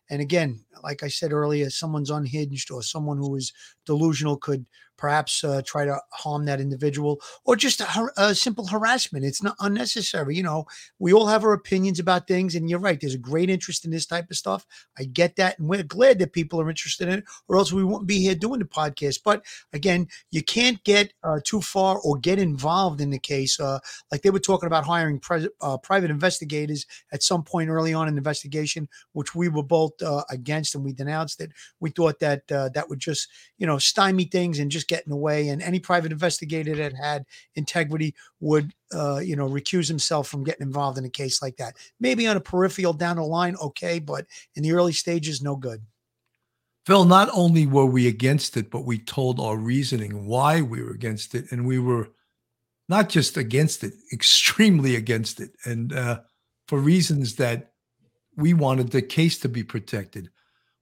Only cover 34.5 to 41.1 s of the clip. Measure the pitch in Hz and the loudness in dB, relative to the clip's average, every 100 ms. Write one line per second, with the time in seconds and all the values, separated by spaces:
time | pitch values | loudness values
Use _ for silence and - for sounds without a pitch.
34.5 | 147 143 156 - 165 151 143 151 151 147 | -2 -2 -4 -4 -6 -4 -4 0 0 0
35.5 | 143 175 180 - 175 160 156 175 - 151 | -2 -2 -2 0 0 0 -2 -2 -2 -6
36.5 | 160 156 151 147 131 147 147 135 - _ | -4 -4 -4 -6 -6 -6 -6 -8 -20 _
37.5 | - 147 175 151 156 156 - - - 151 | -8 -4 -2 -2 -2 -4 -6 -16 -6 2
38.5 | 151 147 - - 165 143 139 - 143 135 | 2 2 -8 -10 -4 -2 -2 -4 -4 -2
39.5 | 139 - 185 151 156 - 156 135 143 135 | -4 -2 -2 0 -2 0 -2 -2 -6 -6
40.5 | - 139 139 139 131 127 | -6 -6 -4 -4 -4 -8